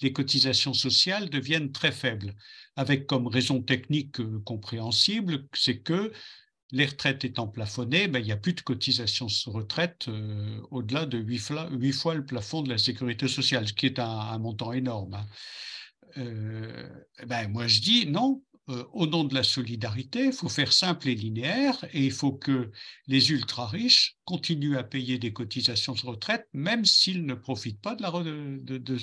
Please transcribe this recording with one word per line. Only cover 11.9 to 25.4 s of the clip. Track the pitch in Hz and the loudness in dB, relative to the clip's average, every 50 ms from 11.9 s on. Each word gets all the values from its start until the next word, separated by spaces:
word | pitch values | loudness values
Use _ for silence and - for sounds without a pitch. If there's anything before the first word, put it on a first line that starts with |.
| - | 0
fois | - - 165 160 | 2 0 0 0
le | 156 139 | 0 -2
plafond | 139 131 117 104 - - 160 | -4 -4 -6 -4 -4 -4 -2
de | 147 131 | -2 0
la | 120 110 | 0 0
sécurité | - 127 120 107 127 123 117 110 139 127 | 0 0 0 -2 -2 -2 -2 0 0 0
sociale, | - - 127 - 135 123 110 104 | 0 2 2 2 2 2 2 0
ce | 104 | 0
qui | - - | 0 0
est | 131 135 135 | 0 2 0
un, | 120 113 | -2 -2
un | 113 110 107 110 113 110 | -2 -2 -4 -2 -2 -2
montant | 113 113 110 104 120 113 120 | -2 -4 -4 -4 -4 -2 -2
énorme, | 131 127 127 117 107 95 92 98 | 0 0 0 -2 -2 -4 -6 -6
hein. | 101 104 104 104 - - - - - - - - - - - _ _ _ - - 143 | -8 -8 -10 -12 -14 -16 -16 -14 -14 -14 -14 -14 -14 -16 -18 _ _ _ -14 -8 -8
Euh, | 127 120 113 110 107 110 113 113 110 113 - - - - - - - _ _ - 135 | -6 -4 -4 -4 -4 -4 -4 -6 -8 -8 -10 -12 -12 -14 -14 -18 -20 _ _ -14 -6
ben, | 120 123 117 110 101 | -4 -2 -2 0 -2
moi, | 104 117 120 113 | -2 0 2 4
je | - - | 4 4
dis | - - 226 240 214 151 | 6 6 4 4 4 4
non, | 143 190 247 269 269 262 - _ _ _ _ - | 2 4 4 4 2 0 -4 _ _ _ _ -8
euh, | 131 120 123 - - | -6 -6 -6 -6 0
au | 226 170 | 0 2
nom | 156 156 170 156 | 2 4 2 2
de | 139 131 | 2 2
la | 131 123 | 2 2
solidarité, | - - 139 123 110 117 110 113 113 104 123 131 - - 240 269 | 2 0 0 -2 -4 -4 -4 -4 -2 -4 -4 -6 -4 -2 2 2
il | 269 254 | 2 2
faut | - 180 147 | 0 -2 -2
faire | - - 139 - - | 0 0 2 4 4
simple | - - 143 143 - - 143 | 4 4 4 0 2 0 0
et | 123 | 0
linéaire, | 107 104 110 110 110 120 147 190 247 277 277 247 - - - - | 0 0 -2 -2 -2 -2 0 2 2 4 2 2 0 -4 -4 0
et | 143 135 | 2 2
il | 135 | 2
faut | 135 - - 139 | 2 2 0 0
que | 135 139 - - 135 127 120 107 104 - - - - - _ - | 0 0 0 2 2 2 2 -2 -6 -14 -18 -18 -20 -16 _ 2
les | 131 135 120 - | 4 6 6 6
ultra-riches | 156 131 - - - - 123 113 123 190 233 247 - - - - - _ _ | 4 2 0 -2 -4 -4 -6 -4 -4 -2 2 4 4 4 4 2 -2 _ _
continuent | - 180 170 - - 170 147 143 147 143 131 | -6 -4 -4 -2 -2 0 0 2 2 0 0
à | - | -2
payer | - - 135 127 120 127 120 | -2 -4 -4 -2 0 0 0
des | 110 117 104 | -2 -2 -4
cotisations | - | -4